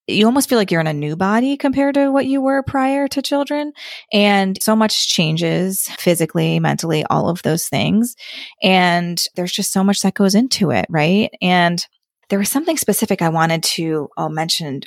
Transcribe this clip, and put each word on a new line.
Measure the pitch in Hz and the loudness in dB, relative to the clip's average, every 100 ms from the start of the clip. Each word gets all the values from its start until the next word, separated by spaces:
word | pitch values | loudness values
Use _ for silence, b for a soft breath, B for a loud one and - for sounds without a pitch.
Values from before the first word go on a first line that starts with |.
| - | -4
you | 165 214 | 2 2
almost | 262 269 | 2 2
feel | 240 | 0
like | 190 | 2
you're | 170 | 0
in | 160 | 0
a | |
new | 151 147 156 | -2 -4 -2
body | 190 214 262 277 | 0 0 0 0
compared | 285 269 277 277 | -2 0 0 2
to | 277 | 2
what | 269 262 | 2 0
you | 269 | 0
were | 269 269 | 0 0
prior | 269 269 262 277 277 | -2 -2 0 0 -2
to | - | -4
children. | 262 285 277 294 294 294 B B B | -2 -2 -2 -4 -6 -10 B B B
And | 208 208 202 190 190 | 2 4 2 0 -2
so | - 220 | 0 2
much | 220 - - | 2 0 -2
changes | - 160 160 165 165 185 190 - - | 0 0 0 0 0 -2 -4 -6 -2
physically, | - 170 165 170 160 165 | 0 2 0 0 0 2
mentally, | 160 147 165 156 - | 0 0 -2 -2 0
all | 156 170 | 0 0
of | 170 | -2
those | - 165 - | -2 -2 -2
things. | 135 104 196 240 - B B B - | -2 0 2 0 -4 B B B -2
And | 190 185 180 175 175 170 - - | 2 4 4 2 0 -4 -4 -4
there's | 180 | -4
just | - 196 | -4 -2
so | 196 | 2
much | 190 196 | 2 2
that | 196 | 0
goes | - 196 196 | 0 2 4
into | 254 - 175 | 2 2 0
it, | 113 - | 0 0
right? | 160 151 196 220 - | 0 2 2 0 -2
And | 180 180 175 175 - _ _ _ - | 0 2 2 0 -6 _ _ _ -4
there | 196 | -2
was | 202 | 0
something | 277 339 311 | -2 -2 -2
specific | - 202 220 190 | 0 0 0 0
I | 170 | 0
wanted | 160 165 165 | 2 0 0
to, | - - 165 156 143 - | -2 -2 -2 -4 -4 -6
oh, | 160 | -6
mention | 156 165 - 156 139 | -4 -4 -4 -6 -10